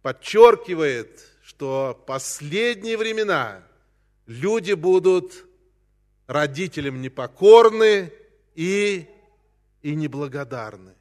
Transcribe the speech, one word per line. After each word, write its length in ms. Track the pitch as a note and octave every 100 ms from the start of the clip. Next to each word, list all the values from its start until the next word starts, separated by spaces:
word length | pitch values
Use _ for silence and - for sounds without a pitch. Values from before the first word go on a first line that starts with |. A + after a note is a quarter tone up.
подчеркивает, 1300 | C3+ B2+ - G#3 A#3 A#3 F3+ E3+ D3+ B2 A2 - - _
что 580 | - _ C#3 C3+ C3+ A#2+ -
последние 880 | C3+ - - D3 F#3 A#3+ A3 A3+
времена 680 | A3 A3 A3 G#3 D#3+ A2+ G2 _ _ _ _ _ _ -
люди 460 | A#2 F3+ A3+ F3+
будут 720 | F#3 F3 F#3 F3+ F3+ F3+ - _ _ _ _ _ _ _ _ -
родителям 760 | C3+ D3 C#3 F#3+ D#3 C#3 C3
непокорны 1120 | C3 - B2 - G3 A3+ A3+ A3 A3 G3+ F3 - _ _ _
и, 520 | - E3+ G3+ G#3 F#3+ D3+ - _ _ _ _ _ _
и 140 | D3
неблагодарны. 1000 | D3+ D3 C#3 C#3+ C#3 C3 B2 G#2+ G2+ F#2+ F2+